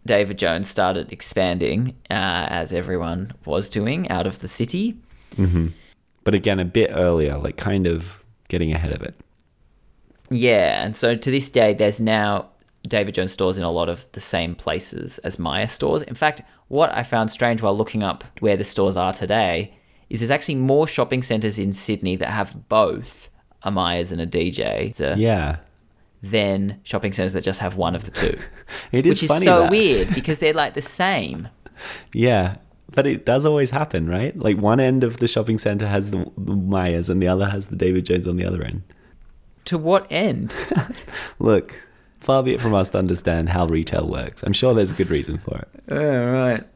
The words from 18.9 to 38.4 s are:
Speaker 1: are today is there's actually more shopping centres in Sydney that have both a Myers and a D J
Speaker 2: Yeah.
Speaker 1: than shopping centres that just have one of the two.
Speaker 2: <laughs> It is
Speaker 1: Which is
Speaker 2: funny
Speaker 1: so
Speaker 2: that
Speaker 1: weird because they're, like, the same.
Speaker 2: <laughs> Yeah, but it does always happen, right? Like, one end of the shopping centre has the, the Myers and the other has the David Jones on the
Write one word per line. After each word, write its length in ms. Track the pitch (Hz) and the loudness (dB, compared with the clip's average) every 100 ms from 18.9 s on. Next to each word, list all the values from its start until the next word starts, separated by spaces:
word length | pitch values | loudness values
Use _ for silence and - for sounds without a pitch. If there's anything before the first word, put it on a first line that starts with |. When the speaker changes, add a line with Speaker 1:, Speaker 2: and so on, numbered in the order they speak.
| 92 | 2
Speaker 1:
are 140 | 92 | 0
today 600 | - 92 107 98 85 101 - _ _ _ | -2 -2 2 2 0 -4 -12 _ _ _
is 100 | 113 | -6
there's 100 | 117 | 0
actually 260 | 147 - 135 | -2 0 0
more 300 | 131 143 156 | 2 4 2
shopping 360 | - 120 127 | 0 0 -2
centres 360 | 127 110 110 107 | -2 -2 -2 -2
in 140 | 98 | -4
Sydney 420 | 98 - 104 95 92 | -2 -4 -2 -2 -2
that 120 | 87 | -4
have 400 | 110 98 101 - | -4 -6 -10 0
both 640 | 110 95 - 120 - - _ _ _ | 2 2 0 -10 -18 -20 _ _ _
a 80 | 95 | -4
Myers 420 | 98 87 87 90 | -2 0 -2 -4
and 80 | 85 | -4
a 60 | 85 | -2
D 240 | 85 85 | 0 -2
J 420 | - 55 52 95 113 71 95 | -2 -2 -2 -4 -4 -2 2
Speaker 2:
Yeah. 400 | 113 107 71 78 - _ _ _ _ _ | 2 2 0 -4 -10 _ _ _ _ _
Speaker 1:
than 560 | 98 107 101 98 98 - | -4 -2 0 0 -2 -6
shopping 320 | - - 104 | -6 -4 -4
centres 180 | 98 92 | -2 -2
that 100 | 92 | -2
just 180 | - 95 | -4 -4
have 160 | 95 95 | -4 -2
one 180 | 87 | -2
of 100 | 87 | -2
the 60 | - | -6
two. 280 | - 80 - - - | -2 -2 -4 -10 -18
Speaker 2:
<laughs> 280 | - - - | -16 -16 -2
It 140 | 120 143 | 2 4
is 40 | |
Speaker 1:
Which 100 | - | 2
is 40 | 151 | 2
Speaker 2:
funny 140 | 156 190 | 4 6
Speaker 1:
so 140 | 180 | 6
Speaker 2:
that 80 | 170 | 6
Speaker 1:
weird 440 | 208 202 113 92 | 4 4 4 2
because 240 | 160 143 151 | -2 -2 2
they're, 140 | 156 | 2
like, 220 | 156 143 | 2 0
the 80 | - | -2
same. 680 | - - 185 175 85 71 87 _ - - | -6 -2 0 0 -4 -8 -12 _ -20 -18
Speaker 2:
<laughs> 320 | - - - | -16 -16 -8
Yeah, 440 | 117 120 110 92 104 - _ - | 2 4 4 2 -2 -14 _ -4
but 160 | - 139 | 0 2
it 180 | 135 | 0
does 220 | - 127 151 | 2 2 4
always 240 | 147 131 | 2 2
happen, 360 | 143 151 92 80 | 0 -2 -2 -2
right? 280 | 90 120 180 | -2 -2 -2
Like, 220 | 107 104 | 0 2
one 200 | 104 123 | 4 4
end 240 | 127 131 | 4 2
of 140 | 120 117 | 0 0
the 100 | 120 | 0
shopping 280 | - 113 110 | 0 0 0
centre 280 | - 104 104 | 0 -2 0
has 220 | 101 101 | -2 -2
the, 200 | 98 - - | -4 -6 -6
the 180 | - | -4
Myers 540 | 98 92 95 90 85 87 | -2 0 0 0 0 0
and 140 | 92 | 2
the 60 | 90 | 2
other 180 | 92 98 | 2 0
has 200 | 101 95 | -2 -6
the 80 | 92 | -2
David 280 | 90 92 | 0 0
Jones 220 | 90 90 90 | 2 0 0
on 80 | |
the 80 | 90 | -2